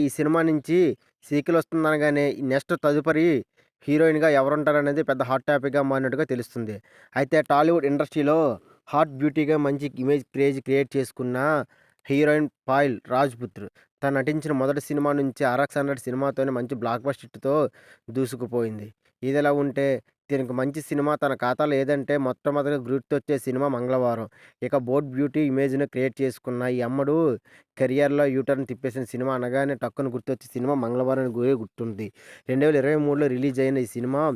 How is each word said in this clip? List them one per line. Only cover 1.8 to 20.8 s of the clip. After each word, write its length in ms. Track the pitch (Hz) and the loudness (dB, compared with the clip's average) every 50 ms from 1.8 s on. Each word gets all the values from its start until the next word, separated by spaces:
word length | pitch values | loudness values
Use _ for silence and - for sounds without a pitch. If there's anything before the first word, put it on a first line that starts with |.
| 156 156 156 151 147 147 147 143 143 143 | 0 2 2 2 2 2 2 2 2 0
ఈ 120 | 113 - | 0 -2
నెక్స్ట్ 300 | 139 127 131 139 - - 175 - | -2 -2 -2 -2 0 -2 -4 0
తదుపరి 440 | - 147 147 151 139 160 151 156 165 175 151 117 - _ _ _ _ _ _ _ - | 0 2 2 2 0 2 2 2 4 4 2 2 0 _ _ _ _ _ _ _ -4
హీరోయిన్‌గా 420 | 143 143 151 165 160 156 151 156 160 | 0 2 4 4 4 4 4 4 4
ఎవరుంటారనేది 720 | 147 135 135 139 151 151 143 151 147 147 143 143 143 156 | 4 4 4 2 2 2 2 2 2 2 2 2 0 0
పెద్ద 200 | 147 - 135 127 | 0 0 0 -2
హాట్ 220 | 131 123 131 131 - | 0 0 0 -2 0
టాపిక్‌గా 360 | - 147 135 127 143 127 143 | 0 0 0 0 0 0 0
మారినట్టుగా 420 | 139 135 135 135 135 127 127 131 123 | 0 2 0 0 0 -2 -2 -2 -2
తెలుస్తుంది. 520 | - 131 123 117 - - 120 113 107 104 98 _ _ _ - - _ - | -2 -2 -6 -6 -8 -8 -8 -8 -8 -8 -12 _ _ _ -20 -18 _ -2
అయితే 280 | 131 143 127 160 156 | -2 0 2 2 2
టాలీవుడ్ 440 | 147 - 147 143 156 165 170 165 139 | 2 4 4 4 4 4 4 2 2
ఇండస్ట్రీలో 520 | 139 143 143 151 - - 156 143 143 156 165 160 135 107 - _ _ _ _ _ - | 0 0 0 -2 -2 0 0 2 4 4 4 4 2 0 -4 _ _ _ _ _ -2
హాట్ 240 | - 147 160 151 135 131 | 0 2 2 0 0 -2
బ్యూటీగా 400 | 147 151 143 156 151 143 156 156 | -2 0 0 0 2 2 2 2
మంచి 320 | 147 139 143 139 147 135 - 123 | 2 0 0 -2 -4 -8 -6 -2
ఇమేజ్ 260 | 127 135 147 143 123 _ | 0 0 0 0 0 _
క్రేజ్ 280 | - 135 139 143 135 135 | -2 2 2 2 2 -2
క్రియేట్ 300 | - 127 135 139 139 - - | -2 0 0 0 0 0 -2
చేసుకున్న 400 | 139 127 - - - 123 123 123 127 139 151 156 143 120 _ _ _ _ _ _ _ _ | -4 -4 -4 -6 -6 -6 -4 -2 0 0 0 0 0 -2 _ _ _ _ _ _ _ _
హీరోయిన్ 420 | - 139 143 151 151 151 151 151 135 _ _ - | -2 2 2 4 4 4 2 0 -2 _ _ -4
పాయల్ 300 | - 127 139 147 139 113 - _ 120 | 0 2 2 2 2 0 -4 _ -2
రాజ్‌పుత్ర్ 560 | 123 127 143 139 117 117 123 101 - 101 101 - _ _ _ _ _ - | 0 0 0 0 -2 -8 -14 -14 -12 -14 -16 -16 _ _ _ _ _ -4
తను 120 | - 139 139 | -2 -2 0
నటించిన 360 | 135 127 151 151 156 156 156 | 0 0 0 -2 -2 -2 -2
మొదటి 280 | 147 131 131 135 143 143 | -2 0 0 0 0 -2
సినిమా 320 | - - 147 147 147 147 | -4 -4 -4 -2 0 0
నుంచి 320 | 143 143 139 135 - - 143 | 0 0 0 -2 -2 -2 -2
ఆర్ఎక్స్ 360 | 123 123 131 143 - - 147 | 0 2 0 -2 -2 -2 -4
హండ్రెడ్ 200 | 139 143 139 131 | -2 -2 -4 -6
సినిమాతోనే 500 | - 127 123 131 139 139 135 - 135 139 | -6 -6 -4 -2 -2 -2 -2 -2 -2 -2
మంచి 260 | 131 120 120 131 143 | -2 -4 -4 -6 -6
బ్లాక్ 280 | 113 120 117 117 113 120 | -6 -4 -4 -4 -4 -4
బస్టర్ 240 | 139 135 - - 117 | -6 -6 -6 -10 -20
హిట్‌తో 280 | - 113 - 135 143 156 143 - _ - - - - _ - - | -16 -6 -2 0 2 2 0 0 _ -10 -20 -20 -20 _ -16 -8
దూసుకుపోయింది. 800 | 113 131 135 117 131 117 123 104 117 123 117 110 110 107 104 110 _ _ _ _ _ - | -4 -4 -4 -4 -4 -8 -8 -4 -2 -2 -2 -2 -4 -8 -12 -16 _ _ _ _ _ -8
ఇదిలా 300 | 123 131 139 147 147 143 | -6 -2 0 2 2 2
ఉంటే 340 | 143 143 143 143 - 139 139 139 131 110 - _ _ _ _ - | 2 2 0 0 0 0 0 0 0 -2 -4 _ _ _ _ -4
దీనికి 220 | 143 131 131 120 | -2 -2 -2 -2
మంచి 280 | 123 127 131 143 139 151 | -2 -2 -2 -2 -4 -6